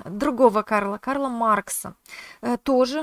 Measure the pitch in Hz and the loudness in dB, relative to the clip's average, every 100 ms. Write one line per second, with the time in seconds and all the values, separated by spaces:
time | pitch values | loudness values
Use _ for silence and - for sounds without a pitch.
0 | - 202 294 240 254 208 202 214 202 208 | -12 -2 -2 4 4 4 0 -2 -2 -4
1 | - 277 277 233 226 208 - - - - | -4 -4 -4 0 2 2 -2 -8 -10 -16
2 | - - - - 240 240 - 254 254 294 | -20 -20 -20 -8 -4 -4 2 2 2 -2